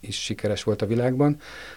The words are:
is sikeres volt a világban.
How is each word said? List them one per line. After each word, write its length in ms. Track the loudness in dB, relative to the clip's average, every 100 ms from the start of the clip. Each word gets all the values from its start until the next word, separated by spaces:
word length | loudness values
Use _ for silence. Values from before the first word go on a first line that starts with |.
is 220 | -10 -8
sikeres 400 | -6 -2 -2 0
volt 200 | 0 0
a 40 | 2
világban. 500 | 2 2 4 4 2 -4 -16 -16